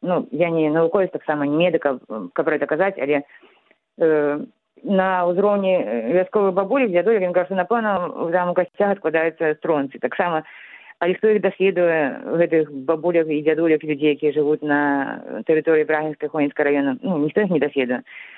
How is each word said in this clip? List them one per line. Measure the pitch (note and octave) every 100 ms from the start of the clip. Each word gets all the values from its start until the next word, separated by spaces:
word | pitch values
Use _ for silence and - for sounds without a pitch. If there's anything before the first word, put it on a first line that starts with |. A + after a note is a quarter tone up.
Ну, | - F3 -
я | D3 E3+
не | E3 D#3
навуковец, | D#3 E3 G3+ F#3
таксама | C#3 - D3+ C#3+
не | D3
медык, | F3 D#3+
каб, | C#3+ B2+ _ G#2+ F2+
каб | - C#3
пра | D3+
гэта | C#3+
казаць, | D#3 F#3+ F#3+
але, | C#3 C#3+ C#3 - - _ _ _ _ -
э, | E3 D#3 D3 D3 - _ _ _
на | - F#3+ F#3+ F#3 F3
ўзроўні, | F3+ G3+ G3+ F#3+ F#3
э, | G#2 A#2 A2+
вясковых | E3+ F#3 G#3+ G3
бабулек, | F#3 F#3+ C4+ B3
дзядулек, | F3 F3 A3+
ён | F#3
кажа, | F3+ F3+
што, | F#3+
напэўна, | F3+ A#3 G#3+ G3 F3+ - E3
там | F3 F3+
у |
касцях | F3 F3 _ G3+ G3
адкладаецца | D#3+ D#3+ D#3+ D#3 D#3+ D#3
стронцый. | E3+ D#3 C#3 B2+
Таксама, | B2 - F3+ D#3+ D#3 - - - - -
але | F3
хто | F#3 A3
іх | G#3
даследуе, | F#3+ - F#3+ F3 F3 D#3+ C#3+ - -
гэтых | E3 E3+ E3 D3+
бабулек | C#3+ C3 - D#3+ E3+ D#3+
і | D3+
дзядулек, | D3+ D#3 E3 D#3
людзей, | D#3 D3 D3+ D3
якія | D3+
жывуць | C#3 D3 D3+ D3+
на | D3 D3 C#3 C#3 - - C2+ -
тэрыторыі | D#3+ D#3 D#3 D#3
Брагінскай, | D#3 D#3 D3+ D3+
Хойніцкага | D#3+ C#3+ C#3 D3
раёна? | C#3+ C#3 B2+
Ну, | F3+ E3+
ніхто | D3 E3
іх | G#3
не | E3+
даследуе. | D3 C#3+ B2+ B2 - - -